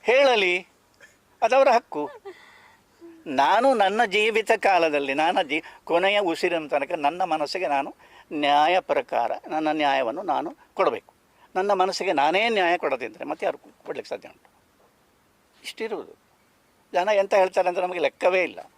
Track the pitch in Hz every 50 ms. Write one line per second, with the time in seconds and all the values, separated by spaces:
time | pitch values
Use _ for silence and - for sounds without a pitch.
0 | - 208 240 269 285 269 240 214 196 180 175 185 180 _ _ _ _ _ _ _
1 | - _ _ _ _ _ _ _ - 220 247 269 277 277 233 240 - _ - -
2 | 294 587 554 440 _ 392 359 - - - - - - - _ _ _ _ _ _
3 | - - - - _ 170 135 131 139 156 185 220 247 277 262 220 196 190 202 220
4 | 240 208 180 214 214 226 214 220 208 - 226 208 - 208 190 175 165 160 147 143
5 | 143 135 135 147 156 170 180 190 180 131 143 160 - - - - _ - 170 170
6 | 185 196 208 202 202 170 160 - - 180 170 165 156 143 160 143 139 135 175 160
7 | 143 143 165 180 190 170 156 156 147 139 - 190 185 160 143 139 139 180 - _
8 | - _ - - - _ 165 147 147 143 143 147 151 165 180 185 - - 147 143
9 | - - - 117 120 113 107 - - - 156 156 156 151 151 156 147 143 139 135
10 | 131 113 131 175 202 175 139 131 135 - 294 _ _ _ _ - - 156 117 -
11 | _ - _ _ _ _ _ _ _ _ _ 185 190 202 202 185 185 185 180 -
12 | 180 190 175 139 139 151 180 196 220 233 226 202 180 170 175 170 - 147 135 120
13 | 123 107 107 - 131 139 151 - 214 185 - - _ - _ _ _ 156 156 131
14 | 107 - 127 101 - - - _ _ _ _ _ _ _ _ _ _ _ _ _
15 | _ _ _ _ _ _ _ _ _ _ _ _ - - - - 226 220 214 160
16 | 104 - - _ _ _ _ _ _ _ _ _ _ _ _ _ _ _ - 175
17 | 180 208 214 196 196 196 220 202 185 185 - 190 185 180 180 196 180 180 180 175
18 | 147 135 _ _ - 180 185 185 175 131 95 82 - - _